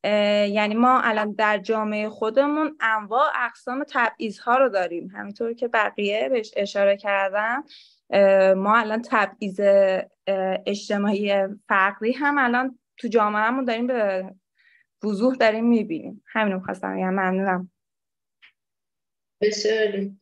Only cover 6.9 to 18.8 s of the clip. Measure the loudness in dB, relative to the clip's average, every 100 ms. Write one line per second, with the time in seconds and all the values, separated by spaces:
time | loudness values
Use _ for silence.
6.9 | 0 -2 -2 0 -2 -2 -4 -8 -20 _
7.9 | _ _ 4 6 6 6 4 4 2 2
8.9 | -4 0 0 0 -4 -8 0 4 6 4
9.9 | 0 -4 _ -4 -2 0 -2 -4 -6 -4
10.9 | -2 0 0 0 0 -2 -6 -2 2 2
11.9 | 0 -4 -2 0 0 0 0 -2 -8 _
12.9 | _ -2 2 2 0 0 0 -2 -2 -2
13.9 | 0 0 -2 -6 -16 _ _ _ _ _
14.9 | _ -6 0 0 2 0 2 2 2 0
15.9 | -8 -10 -16 _ -2 -2 -2 -6 -8 -6
16.9 | -4 -2 -2 -2 -2 -2 -4 -6 _ _
17.9 | _ _ _ _ _ _ _ _ _